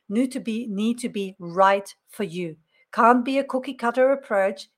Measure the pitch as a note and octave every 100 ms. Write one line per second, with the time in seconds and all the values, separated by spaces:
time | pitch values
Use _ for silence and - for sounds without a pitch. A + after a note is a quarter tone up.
0 | _ G3+ C4 B3+ F#3 A3 A#3+ G3 A3 A#3+
1 | A#3 G#3 G3 F#3+ F3 E3+ G3 G3+ G3+ -
2 | _ - G3+ E3+ E3+ D#3 _ _ _ -
3 | A3+ B3 A#3+ C4+ C4+ B3+ B3+ B3+ A#3 A#3+
4 | C4 C#4 - G3+ G3 G#3+ -